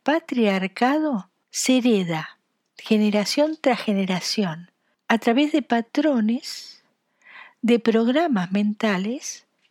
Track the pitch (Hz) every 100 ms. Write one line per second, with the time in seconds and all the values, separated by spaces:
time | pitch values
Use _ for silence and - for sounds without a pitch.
0 | - 320 - 254 208 190 185 - 247 302
1 | 311 214 - _ _ - - 254 247 208
2 | 175 160 - - _ _ _ - - 214
3 | 208 208 196 - 302 320 269 226 - 196
4 | 185 180 - - 185 160 175 _ _ _
5 | - 226 240 233 294 302 - 233 226 294
6 | 302 247 214 240 - - - - _ _
7 | _ _ - - - _ 226 240 233 220
8 | 233 277 339 208 180 196 208 208 220 185
9 | 202 269 - - _ _ _